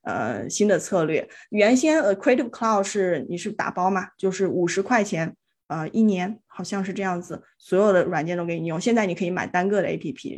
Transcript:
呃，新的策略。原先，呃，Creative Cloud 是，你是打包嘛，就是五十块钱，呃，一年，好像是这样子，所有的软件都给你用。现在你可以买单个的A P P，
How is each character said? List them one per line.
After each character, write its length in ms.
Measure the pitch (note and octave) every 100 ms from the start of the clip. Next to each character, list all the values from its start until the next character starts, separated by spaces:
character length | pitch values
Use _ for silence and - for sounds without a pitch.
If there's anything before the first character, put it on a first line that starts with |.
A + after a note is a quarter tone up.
呃， 460 | - F#2 A2+ G#2 G#2+
新 180 | - G#3
的 100 | F3
策 260 | - F#3+ D#3+
略。 200 | D3+ - - -
原 260 | G#3 G#3 B3+
先， 240 | D#4 D#4+
呃， 120 | C4+ G3
Creative 320 | C#4+ B3+ A#3
Cloud 340 | - A3+ G#3
是， 420 | G3 G#3 F#3 D#3+ -
你 80 | F3
是 140 | G#3
打 180 | - -
包 180 | - F#3
嘛， 180 | F#3+ F#3+ -
就 140 | F#3+
是 160 | F#3 F#3+
五 200 | D#3+ F3
十 140 | F#3+
块 220 | G3 B3
钱， 320 | G#3 E3 E3 - _ _ -
呃， 200 | D#3+ D#3
一 120 | A3
年， 380 | G#3+ F#3 F3+ A3 _
好 160 | -
像 200 | F3+ G3+
是 80 | F#3+
这 120 | G3
样 180 | F#3+ F3
子， 220 | F3 D#3+ - _
所 180 | - F#3
有 160 | G#3
的 100 | F3+ F3
软 200 | E3 D#3+
件 100 | F3
都 80 |
给 160 | E3+ E3+
你 80 | E3
用。 140 | E3
现 120 | A#3+
在 120 | A#3 G3
你 80 |
可 100 | E3+
以 60 | F3
买 160 | F3+ -
单 240 | F3+ F#3+
个 120 | G3+
的 60 | E3
A 80 | E3
P 160 | E3
P， 180 | - -